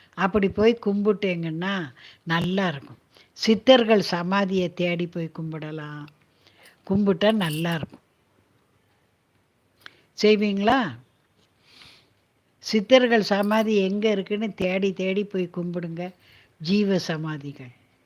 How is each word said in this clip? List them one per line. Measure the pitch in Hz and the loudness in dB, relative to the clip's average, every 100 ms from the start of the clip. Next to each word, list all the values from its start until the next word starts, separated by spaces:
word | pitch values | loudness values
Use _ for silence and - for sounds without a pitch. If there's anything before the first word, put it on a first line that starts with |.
| _ | _
அப்படி | - 185 208 196 | -4 0 2 0
போய் | 202 220 233 208 | 2 2 2 0
கும்பிட்டீங்கன்னா | 202 208 202 196 170 165 160 185 196 147 - - - | 0 0 0 -2 -2 -4 -4 -4 -4 -6 -12 -20 -14
நல்லா | 165 165 170 190 185 | -4 -2 0 0 -2
இருக்கும். | 139 - - _ _ _ | -4 -12 -20 _ _ _
சித்தர்கள் | - - 226 - 254 220 214 | -4 0 4 6 6 6 2
சமாதியை | - 175 175 196 196 190 180 | 2 -4 -2 -2 0 0 -2
தேடி | 175 175 170 170 | -2 -2 -2 -4
போய் | 170 165 - | -6 -10 -8
கும்பிடலாம். | 160 156 156 156 151 151 147 _ _ _ _ _ - _ - | -10 -8 -10 -10 -12 -14 -16 _ _ _ _ _ -20 _ -2
கும்பிட்டா | 196 202 170 208 | 2 2 2 2
நல்லா | 220 170 151 170 165 | 2 0 -2 -2 -4
இருக்கும். | - - _ _ _ _ _ _ _ _ _ _ _ _ _ _ _ _ _ _ - - _ - | -6 -14 _ _ _ _ _ _ _ _ _ _ _ _ _ _ _ _ _ _ -20 -20 _ 0
செய்வீங்களா? | 208 214 208 196 208 269 185 117 _ _ _ _ _ _ _ - - - _ _ _ _ _ _ | 2 4 2 0 2 2 0 -6 _ _ _ _ _ _ _ -20 -20 -20 _ _ _ _ _ _
சித்தர்கள் | - 214 196 254 247 226 | -2 -2 6 6 6 2
சமாதி | 180 202 208 220 220 208 | 2 0 2 0 2 2
எங்க | 190 208 220 | 0 0 0
இருக்குன்னு | 202 185 208 220 | -2 -2 -4 -4
தேடி | 190 190 190 196 | -4 -2 0 -2
தேடி | 190 185 190 | -2 -2 -2
போய் | 196 185 175 175 | -4 -4 -4 -6
கும்பிடுங்க. | 175 175 170 165 180 - _ - _ _ | -6 -6 -8 -8 -10 -14 _ -20 _ _
ஜீவ | 160 202 202 185 | -2 0 2 0
சமாதிகள். | - 160 156 151 143 139 127 - _ _ | -2 -6 -6 -8 -12 -14 -18 -20 _ _